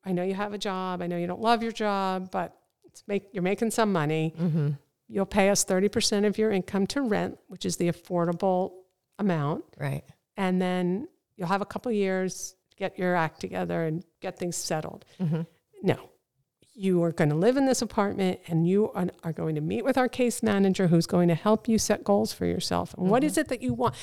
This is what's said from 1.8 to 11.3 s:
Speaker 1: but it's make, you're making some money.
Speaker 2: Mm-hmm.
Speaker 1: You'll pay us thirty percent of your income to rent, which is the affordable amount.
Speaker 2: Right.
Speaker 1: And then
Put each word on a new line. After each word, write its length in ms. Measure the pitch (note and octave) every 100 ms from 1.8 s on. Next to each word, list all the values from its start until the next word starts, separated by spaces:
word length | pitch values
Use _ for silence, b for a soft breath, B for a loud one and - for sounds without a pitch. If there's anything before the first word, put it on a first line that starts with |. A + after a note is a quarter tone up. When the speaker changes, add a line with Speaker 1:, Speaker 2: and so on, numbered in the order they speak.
| G#3 G3 F#3+ F#3 F#3
Speaker 1:
but 240 | F#3+ E3+ - _ _
it's 180 | _ - -
make, 220 | G3+ -
you're 100 | G3
making 280 | F#3 G3+ A3+
some 220 | A#3 G#3+
money. 420 | F3 D3 D#3+ D#3+ D#3+
Speaker 2:
Mm-hmm. 320 | E3+ D#3+ D3 C#3+ _ _ -
Speaker 1:
You'll 180 | G#3 F#3+
pay 220 | G#3 G3
us 160 | A#3
thirty 240 | - F#3 G3+
percent 380 | A#3 - G3+ G#3
of 100 | G#3
your 120 | A3
income 340 | G3 - G3 G3
to 120 | C#4+
rent, 360 | B3 F#3 F#3 - -
which 160 | F#3
is 120 | F#3 E3+
the 100 | F3
affordable 840 | E3 - F3 E3+ E3+ G3 F3+ F#3 - _ _ _ -
amount. 460 | G#3 D#3+ C#3+ A#3+ - -
Speaker 2:
Right. 260 | C#3 - - - _ -
Speaker 1:
And 240 | F#3 F#3
then 460 | F3+ F3+ F3 F#3+ D#4 _ _